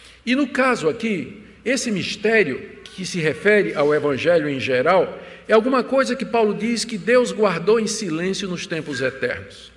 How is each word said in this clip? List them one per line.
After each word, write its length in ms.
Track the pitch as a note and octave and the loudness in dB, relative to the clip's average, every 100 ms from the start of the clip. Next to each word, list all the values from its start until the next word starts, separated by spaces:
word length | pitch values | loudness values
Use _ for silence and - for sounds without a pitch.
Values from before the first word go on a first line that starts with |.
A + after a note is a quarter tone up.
| - - - | -20 -10 -2
E 80 | |
no 140 | C4 C#4+ | 0 0
caso 400 | B3+ C4 A3 D#3 | 0 0 2 0
aqui, 560 | C#3+ A3+ F#3 A#2+ - - - A3 | -2 -2 -4 -6 -12 -20 -10 -4
esse 260 | B3+ A#3+ | -2 -2
mistério 680 | G3 C3 - A3 A3+ E3 A#2+ - - - - | -4 -4 -4 2 2 2 -2 -8 -18 -18 -12
que 100 | F3+ | -8
se 140 | F3+ | -2
refere 560 | D#3 C3+ G3+ G#3 E3 D3+ | -2 0 4 4 4 2
ao 180 | D3 | 2
evangelho 540 | D3+ D3 C3 D#3+ E3+ D3 | 2 0 0 2 2 2
em 100 | C3+ | -2
geral, 640 | B2 B2+ C#3+ F#3 C#3 - - - - | 0 2 4 4 2 -4 -16 -14 2
é 40 | |
alguma 300 | A3 A3+ C4 | 2 4 2
coisa 320 | - C4+ A#3 B3 | 2 0 0 -2
que 80 | |
Paulo 300 | F#3+ A#3 G#3+ | -2 2 2
diz 320 | G#3 A3 A#3 - | 0 -2 -2 -4
que 120 | G#3+ | -4
Deus 360 | E3+ A#3+ A#3 | 2 4 2
guardou 440 | G3 G#3 E3+ E3+ A#3 | 2 0 0 2 2
em 100 | G#3+ | 0
silêncio 600 | - G3 D#3 F3+ F#3+ G3 | -4 -4 -4 -4 -4 -6
nos 180 | F3 - | -8 -6
tempos 360 | E3 D3 C3 | -8 -6 -4
eternos. 680 | C3 - B2 - - - - | -4 -2 -4 -6 -12 -18 -20